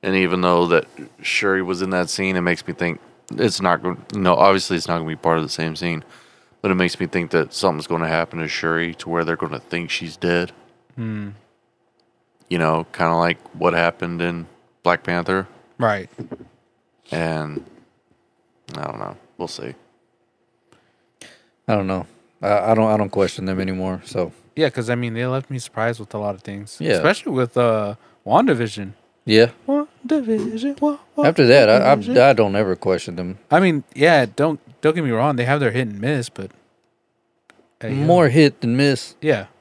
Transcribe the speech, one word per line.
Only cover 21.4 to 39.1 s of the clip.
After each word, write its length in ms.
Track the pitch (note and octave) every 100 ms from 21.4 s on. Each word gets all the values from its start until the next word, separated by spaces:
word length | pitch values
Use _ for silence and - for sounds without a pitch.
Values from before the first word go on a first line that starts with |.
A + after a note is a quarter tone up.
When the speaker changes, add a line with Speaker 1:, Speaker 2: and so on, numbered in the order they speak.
| _ _ -
Speaker 3:
I 60 |
don't 120 | G#2+ F#2+
know. 200 | F#2+ E2 _ _ _
I, 300 | G2 G#2 G2
I 20 |
don't, 160 | A2 A2
I 60 | G#2+
don't 140 | G2+
question 340 | G2 F#2+ -
them 160 | F#2 F#2
anymore, 420 | F#2+ F#2 F#2+ F#2
so. 280 | - - F2+ - _ -
Speaker 2:
Yeah, 120 | D3+
'cause, 200 | - A2+
I 40 |
mean, 200 | A#2+ B2
they 100 | A2+ B2
left 240 | C3 C3
me 80 | C3
surprised 420 | - - A#2 A2+
with 120 | G#2
a 40 | G#2+
lot 160 | G#2
of 80 | F#2+
things. 340 | - G2+ G2+ -
Speaker 3:
Yeah. 120 | D#3+
Speaker 2:
Especially 380 | G2 D#2+ G3+ -
with, 240 | C3 A#2+ -
uh, 380 | A#2+ A2 G#2 G#2 _ _ -
WandaVision. 680 | C3+ B3+ C3 A#2 G#2 G2 G#2 _ _
Speaker 3:
Yeah. 260 | - A2 A#2 - -
Speaker 2:
WandaVision, 1120 | C#4+ D4 _ B3+ D#4 A#3 A3 G#3+ A3 C4 C#4+
Wa-, 180 | D4 C#4+ _ -
Wa-, 80 |
Speaker 3:
After 220 | D4 E3 C3
that, 240 | C#3 A2
I, 220 | A#2 C3
I, 40 | D3
Speaker 2:
WandaVision. 240 | G3+ F3
Speaker 3:
I 120 | C3
don't 220 | A#2+ G#2+ G2
ever 200 | G#2 F#2
question 400 | F#2+ F#2 - F2+
them. 220 | F2 F#2+ _
Speaker 2:
I 100 | D#3+
mean, 240 | F#3+ D#3 -
yeah, 320 | - D3+ D#3+ A#2+
don't, 340 | - D3+ D3+ _ -
don't 120 | D3+
get 100 | D#3+
me 60 | D3
wrong. 240 | A2+ C#3 C3+
They 80 |
have 160 | A#2+ C#3+
their 100 | C3
hit 180 | A2 B2
and 120 | G2+
miss, 280 | A#2 D3 A#2
but 220 | - F#2+ _ _ _ _ _ _ _ _ _ _ _ _ _
hey, 140 | A2+
yo. 100 | C3+
Speaker 3:
More 240 | D3 F3+ D#3
hit 320 | C3+ D3 -
than 160 | A#2+ B2
miss. 380 | C#3+ C3 -